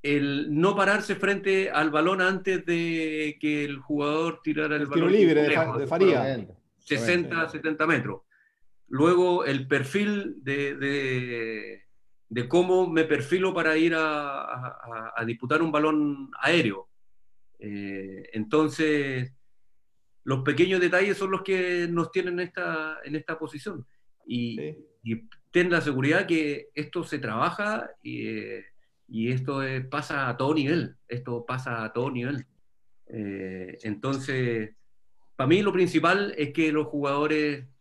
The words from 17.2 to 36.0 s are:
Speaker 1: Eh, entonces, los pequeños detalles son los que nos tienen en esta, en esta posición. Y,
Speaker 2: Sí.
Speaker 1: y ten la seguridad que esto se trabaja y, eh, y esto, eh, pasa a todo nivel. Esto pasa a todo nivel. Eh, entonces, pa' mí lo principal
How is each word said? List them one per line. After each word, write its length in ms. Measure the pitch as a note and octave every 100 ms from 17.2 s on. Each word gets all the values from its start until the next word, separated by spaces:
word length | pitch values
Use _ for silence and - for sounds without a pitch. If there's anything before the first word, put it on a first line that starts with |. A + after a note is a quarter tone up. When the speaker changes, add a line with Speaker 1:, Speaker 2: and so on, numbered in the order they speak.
| - - - -
Speaker 1:
Eh, 720 | G#2+ G2+ G2+ G2 F#2+ F#2+ -
entonces, 1000 | A2 G#2+ D3+ D3+ - D#3 D3 C#3 C3 B2+ - - - - - _ _ _ _
los 200 | - C3
pequeños 360 | C3 D3 F#3 F#3+
detalles 380 | F3 F3+ G3 F#3+
son 140 | G3
los 100 | F#3+
que 460 | G3 F#3+ F3+ F3 F3
nos 220 | E3+ E3
tienen 280 | F#3 F3+ F3
en 80 | F3+
esta, 500 | F#3 F3 D#3+ D#3 D#3
en 120 | C#3+ D3+
esta 220 | D3+ D#3+
posición. 480 | D#3 D3 G#3 E3 - _ _ _ -
Y, 320 | A#2+ A#2+ A2+
Speaker 2:
Sí. 200 | D3+ D#3 - _
Speaker 1:
y 240 | A2+ A2 - - _
ten 200 | F3 F3+
la 100 | E3+
seguridad 460 | C#3+ C3 C3+ E3+ F3+
que 420 | E3 D3+ C#3+ - -
esto 280 | D3+ F3+
se 140 | D#3 D3
trabaja 720 | A2+ A2 D#3+ F3 G#3 A3 - -
y, 240 | B2 B2 A2
eh, 380 | A2 G#2 G#2 G2 - _ _ _
y 240 | A2 A2+
esto, 320 | C3 C3 C#3
eh, 180 | C3+ C3
pasa 480 | C3 C#3+ D3 D3 C3
a 80 | A#2+
todo 160 | C3+
nivel. 440 | D#3 C#3 E3+ G#2+ - _
Esto 380 | A#2+ B2+ A#2+ -
pasa 380 | B2+ C3 A#2
a 80 | A2
todo 200 | A#2+ C3
nivel. 340 | B2 B2 C#3 - _ _ _ - - -
Eh, 680 | A2+ G2+ G2 F#2+ F#2 F#2 -
entonces, 920 | A2 G2+ C3+ C3+ C3 C3 B2 A2+ G#2+ - - - - - - -
pa' 120 | C3
mí 140 | F3+
lo 120 | G#3
principal 600 | F3+ F3 D#3+